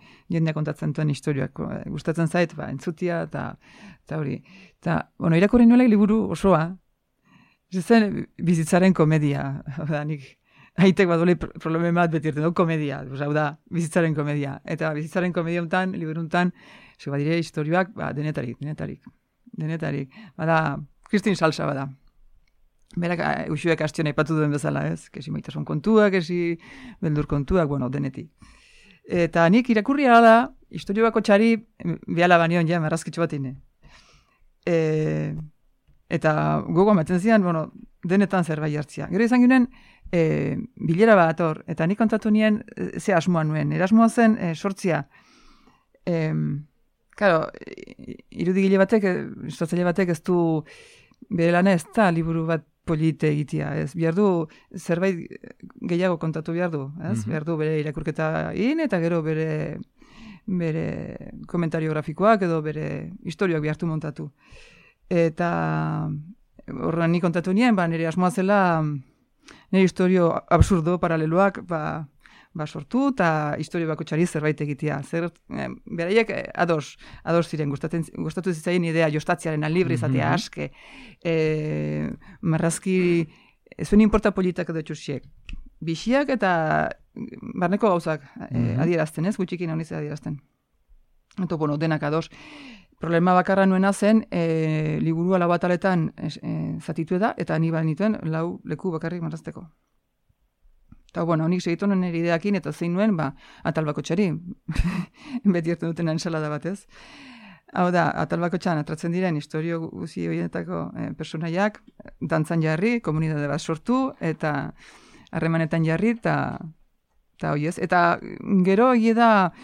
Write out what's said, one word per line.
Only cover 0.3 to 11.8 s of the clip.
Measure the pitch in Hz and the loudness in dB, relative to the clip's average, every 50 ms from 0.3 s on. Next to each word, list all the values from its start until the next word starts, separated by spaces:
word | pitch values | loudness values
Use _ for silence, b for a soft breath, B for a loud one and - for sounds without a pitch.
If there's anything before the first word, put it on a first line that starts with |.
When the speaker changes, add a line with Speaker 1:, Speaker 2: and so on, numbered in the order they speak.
Speaker 1:
jendeak | 170 165 165 160 151 | 0 0 0 0 0
kontatzen | 156 151 156 143 - 160 151 135 | -2 -4 -4 -4 -4 -4 -4 -2
duen | - 156 151 | 0 0 0
istorioak, | 139 - - 151 147 135 - - - - | -2 -2 -2 -4 -2 -2 -4 -6 -6 -8
e, | - - - - - - | -8 -8 -8 -8 -8 -8
gustatzen | - 147 - 170 156 165 165 156 | -10 -6 -4 -4 0 0 0 0
zait, | - 175 175 165 - | 2 0 0 -2 -4
ba, | 156 151 - | -8 -10 -8
entzutia, | 135 135 - 180 165 - 185 175 170 165 165 | -10 -8 -8 -8 -6 -4 -4 -4 -2 -4 -6
eta, | 160 - 143 135 101 - - B B B B B 202 180 B _ | -6 -8 -8 -8 -8 -10 -14 B B B B B -20 -20 B _
eta | - 156 160 | -10 -8 -6
hori. | 147 139 - - b b 185 190 190 b b _ | -6 -6 -6 -8 b b -20 -20 -20 b b _
Eta, | - 170 160 165 - - _ - | -6 -4 -4 -4 -4 -8 _ -4
bueno, | - 170 160 | 0 2 4
irakurri | 170 196 214 - 240 240 | 4 4 6 6 8 8
nuela | 226 240 247 254 240 | 8 8 8 8 6
liburu | 214 202 214 196 220 220 196 196 | 6 6 6 4 4 2 0 -2
osoa, | 175 - - 196 180 151 160 175 190 - _ _ _ _ _ _ _ _ b b b b b b b b _ _ 185 | -4 0 4 4 4 4 2 -2 -6 -12 _ _ _ _ _ _ _ _ b b b b b b b b _ _ -6
ez | 185 165 | -6 2
zen | - 233 226 214 202 160 139 - - _ - | 4 6 6 6 4 0 -4 -6 -8 _ -4
bizitzaren | - 165 180 160 160 - 196 175 185 190 185 | 0 2 2 2 2 2 4 6 6 6 6
komedia, | - 160 151 160 156 151 143 139 143 139 135 139 - - | 6 4 4 4 4 2 2 0 0 -2 -4 -6 -8 -8
<laughs> | 151 131 | -10 -10
hau | 165 160 | -8 -6
da, | 143 156 147 147 | -4 -4 -4 -4
nik | 151 156 139 131 - - _ b b b b b b b - | -6 -8 -8 -10 -18 -20 _ b b b b b b b 4
aitek | 185 190 170 - 196 175 | 4 6 6 6 4 4
badule | 170 165 170 180 175 | 4 4 4 2 2
pro-, | 160 - - - 165 | 2 -2 -8 -12 -8
problema | - 160 160 165 | -4 -2 -2 0